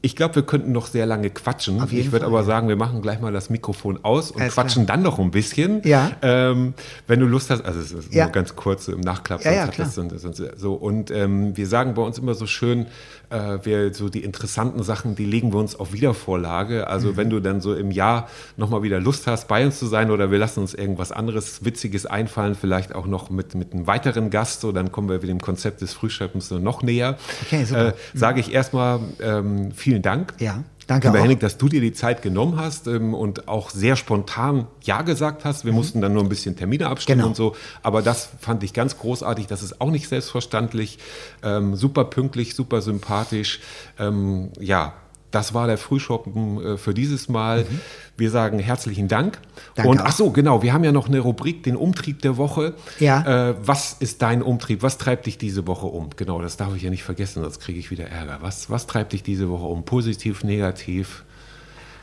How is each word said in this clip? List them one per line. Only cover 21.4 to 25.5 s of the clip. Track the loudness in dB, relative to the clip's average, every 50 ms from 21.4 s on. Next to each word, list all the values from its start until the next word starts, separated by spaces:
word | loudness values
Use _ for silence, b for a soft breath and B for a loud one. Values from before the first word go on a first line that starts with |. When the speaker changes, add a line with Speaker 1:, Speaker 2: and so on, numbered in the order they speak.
| -6 -6 -12 -4 -4
Speaker 1:
Witziges | -4 -4 -4 -6 -4 -4 -4 -4
einfallen, | -4 -4 -4 -4 -2 -2 -2 0 0 0
vielleicht | 0 0 0 0 0 -2 -4 -8
auch | -8 -4 -4
noch | -4 -4 -4 -6
mit, | -6 -6 -6 -6 -6
mit | -6 -6 -6 -6
einem | -4 0 2
weiteren | 0 2 2 0 0 0 0 0
Gast, | 2 0 0 0 -4 -4
so, | -4 -2
dann | 0 0 -2 -2
kommen | -2 -4 -2 -2
wir | -2 -2
mit | -2 -2
dem | -4 -2
Konzept | -2 -4